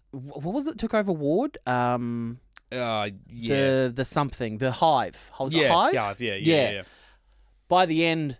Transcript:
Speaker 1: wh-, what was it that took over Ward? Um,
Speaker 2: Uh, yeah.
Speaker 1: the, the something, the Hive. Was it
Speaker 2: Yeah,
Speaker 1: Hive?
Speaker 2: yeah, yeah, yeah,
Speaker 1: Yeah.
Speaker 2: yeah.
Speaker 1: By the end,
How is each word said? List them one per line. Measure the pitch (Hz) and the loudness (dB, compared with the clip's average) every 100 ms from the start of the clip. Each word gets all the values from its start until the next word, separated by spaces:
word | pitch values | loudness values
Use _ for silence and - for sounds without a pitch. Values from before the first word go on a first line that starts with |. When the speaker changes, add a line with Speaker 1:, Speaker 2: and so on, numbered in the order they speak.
| _ | _
Speaker 1:
wh-, | 135 135 143 | -16 -14 -10
what | 156 | -6
was | 254 285 | -4 -4
it | |
that | 226 | -4
took | 226 | -2
over | 220 202 | 0 0
Ward? | 160 143 175 294 - - | 0 0 2 0 -4 -2
Um, | 123 123 123 120 117 117 120 _ - - | 0 2 0 -2 -4 -6 -10 _ -20 -10
Speaker 2:
Uh, | 127 120 110 104 95 - | -6 -2 -2 -2 -6 -16
yeah. | 117 113 139 135 131 | -8 -2 2 2 2
Speaker 1:
the, | 127 | 0
the | 120 | -2
something, | 131 156 139 - 117 107 | -2 0 -2 -4 -6 -2
the | 131 | -2
Hive. | 120 165 135 95 - - - | 2 2 2 0 -8 -14 -8
Was | 135 | -2
it | 160 | 2
Speaker 2:
Yeah, | 139 | 4
Speaker 1:
Hive? | 175 254 | 4 4
Speaker 2:
yeah, | 139 104 101 | 2 -2 -4
yeah, | 117 | -4
yeah, | 98 | -2
Speaker 1:
Yeah. | 156 156 117 | 2 2 2
Speaker 2:
yeah. | 101 90 - - _ _ _ _ _ - | -2 -10 -18 -20 _ _ _ _ _ 2
Speaker 1:
By | 180 185 | 4 4
the | 160 | 4
end, | 165 165 147 | 2 0 -2